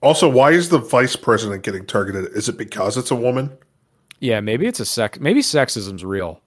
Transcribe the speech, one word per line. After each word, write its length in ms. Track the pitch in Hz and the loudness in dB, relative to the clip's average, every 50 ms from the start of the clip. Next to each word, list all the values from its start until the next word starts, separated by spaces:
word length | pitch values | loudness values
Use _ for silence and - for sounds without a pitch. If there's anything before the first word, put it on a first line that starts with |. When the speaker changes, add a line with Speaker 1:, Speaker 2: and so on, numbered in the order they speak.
Speaker 1:
Also, 280 | - 135 156 - - 156 | 6 4 4 6 4 4
why 220 | 127 123 131 143 | 6 6 6 6
is 180 | 160 175 170 170 | 6 4 2 2
the 80 | 175 147 | 0 0
vice 380 | 117 - - 123 127 123 - | 0 2 2 2 2 2 -2
president 480 | - - - 113 104 110 104 101 98 95 | -6 0 0 0 2 2 -4 -6 -6 -6
getting 200 | - 101 95 95 | -6 -8 -8 -10
targeted? 400 | - - 107 98 98 98 98 92 - - | -4 -2 -2 -2 -2 -4 -6 -6 -6 -6
Is 120 | 104 101 95 | -6 -4 -4
it 100 | 87 - | -6 -6
because 380 | 110 90 - 107 95 98 104 | -10 -12 -6 -4 -4 -2 -2
it's 140 | 127 127 - | -4 -4 -4
a 60 | 135 | -4
woman? 420 | 120 117 123 123 131 131 143 139 _ _ _ _ _ _ _ _ _ _ _ - _ | -2 0 -2 -2 -2 -4 -6 -10 _ _ _ _ _ _ _ _ _ _ _ -18 _
Speaker 2:
Yeah, 200 | - 127 113 107 | -4 -2 -2 -2
maybe 280 | 104 107 110 123 170 233 | 0 -2 -2 -2 -2 -2
it's 120 | 240 - | -4 -4
a 60 | 110 | -6
sex-, 340 | - - - 113 104 - - | -6 -4 -4 -4 -4 -4 -4
maybe 220 | 139 147 202 285 | 0 2 2 2
sexism's 640 | 277 - - 151 135 120 - 113 101 95 95 95 87 | 2 0 0 0 0 0 -2 -8 -8 -8 -10 -10 -8
real. 360 | 95 98 98 92 85 78 - _ | -6 -4 -4 -4 -6 -8 -12 _